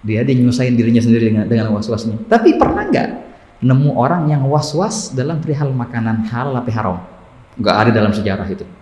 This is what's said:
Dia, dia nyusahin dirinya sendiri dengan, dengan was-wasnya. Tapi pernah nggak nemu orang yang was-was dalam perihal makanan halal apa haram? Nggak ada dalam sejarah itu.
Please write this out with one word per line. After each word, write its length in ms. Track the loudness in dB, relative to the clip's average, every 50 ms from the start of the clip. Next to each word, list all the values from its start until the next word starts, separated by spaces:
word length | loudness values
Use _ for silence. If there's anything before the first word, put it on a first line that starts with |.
| -4
Dia, 160 | -2 -2 0
dia 160 | 0 2 2
nyusahin 400 | 4 4 2 2 2 0 2 2
dirinya 240 | 2 2 4 2 4
sendiri 320 | 4 4 2 2 2 2
dengan, 160 | 2 0 0 2
dengan 240 | 0 0 0 0
was-wasnya. 480 | -2 -2 -2 -4 -4 -4 -4 -6 -6 -6 0 2
Tapi 320 | 2 4 6 4 4 4
pernah 240 | 2 0 0 -2 -2
nggak 240 | 0 0 0 0 -2 -6 -12 -16 -18 -20 -20 -20 -20 -14 -2 2
nemu 320 | 2 4 4 4 2 2
orang 320 | 2 0 0 0 0 0 0
yang 160 | 0 0 0
was-was 720 | 0 0 0 -2 -2 -2 -2 -2 -2 -4 -6 -8 -6 -6
dalam 240 | -4 -4 -4 -4 -4
perihal 320 | -4 -4 -4 -2 -2 -2
makanan 560 | -2 -4 -6 -6 -6 -4 -2 -2 -2 -2 -2 -4
halal 240 | -4 -6 -4 -4
apa 160 | -4 -4 -4 -4
haram? 320 | -4 -4 -2 -4 -4 -6 -8 -16 -20 -20 -20 -20 -20 -20 -20 _ -10
Nggak 200 | -4 0 0 2 4
ada 100 | 4 4 4
dalam 160 | 4 2 2
sejarah 320 | 0 0 -2 -4 -4 -4 -4
itu. 240 | -6 -8 -10 -10 -16 -18 -20